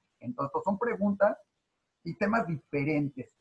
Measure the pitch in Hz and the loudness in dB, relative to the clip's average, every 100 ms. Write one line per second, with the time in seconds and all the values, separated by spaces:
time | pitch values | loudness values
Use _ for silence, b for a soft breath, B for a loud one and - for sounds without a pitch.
0 | _ _ 120 123 143 156 196 196 240 190 | _ _ -8 -4 -4 -2 -2 0 -2 0
1 | 202 196 208 - _ _ _ _ _ _ | 0 4 4 2 _ _ _ _ _ _
2 | 170 - 202 226 170 147 - 143 143 147 | -10 -2 0 2 0 -4 -4 -2 0 0
3 | 139 - - _ | 0 -4 -12 _